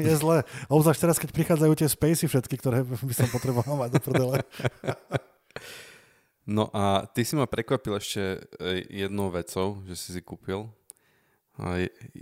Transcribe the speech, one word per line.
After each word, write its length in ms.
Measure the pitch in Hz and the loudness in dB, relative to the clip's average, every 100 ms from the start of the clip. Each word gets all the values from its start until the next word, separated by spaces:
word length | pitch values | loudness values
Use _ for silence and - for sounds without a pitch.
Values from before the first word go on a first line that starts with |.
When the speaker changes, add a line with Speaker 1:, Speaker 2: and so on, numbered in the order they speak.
Speaker 1:
je 100 | 156 | 4
zle. 300 | 156 156 170 202 - - | 4 4 4 2 -6 2
Obzvlášť 340 | 151 156 143 | 6 6 4
teraz, 160 | 170 165 | 4 2
keď 140 | 165 | 0
prichádzajú 420 | - 160 160 156 | -2 2 4 6
tie 140 | 156 151 | 4 2
spacey 400 | - 151 165 147 | 2 2 2 2
všetky, 280 | 135 - 131 | 0 0 -4
ktoré 260 | 135 123 | 0 0
by 300 | 127 123 127 113 | 0 -4 -4 0
som 100 | - | 0
potreboval 520 | 120 131 120 120 147 | 0 -2 0 0 -2
mať 100 | 120 | 0
do 100 | 131 | 0
prdele. 360 | - 127 127 139 - - 123 - | 2 0 2 0 -4 -6 -6 -6
<laughs> 480 | - - - 175 - _ _ - - - - - _ _ _ _ | -8 -8 -6 -8 -8 _ _ -18 -16 -18 -20 -20 _ _ _ _
Speaker 2:
No 240 | - 104 107 | -4 -2 -2
a 340 | 104 101 98 - | 0 2 0 0
ty 140 | - | -4
si 160 | 117 156 | -2 0
ma 80 | 127 | -2
prekvapil 500 | - - 135 - 101 | -2 -2 -2 -2 -6
ešte, 280 | - 107 95 90 - - | -4 -4 -4 -4 -10 -10
e, 260 | 87 92 - 101 | -6 -4 -6 -6
jednou 320 | 98 101 98 | -4 -2 -2
vecou, 480 | 87 85 95 95 101 95 | -4 -6 -4 -4 -6 -12
že 80 | 87 | -12
si 140 | - | -10
si 100 | 90 | -12
kúpil. 480 | - 87 - 95 110 - - - _ _ _ _ _ | -12 -14 -8 -8 -8 -16 -20 -20 _ _ _ _ _
A 240 | - 101 90 | -10 -6 -4
je, 100 | 90 - - - | -4 -8 -20 -20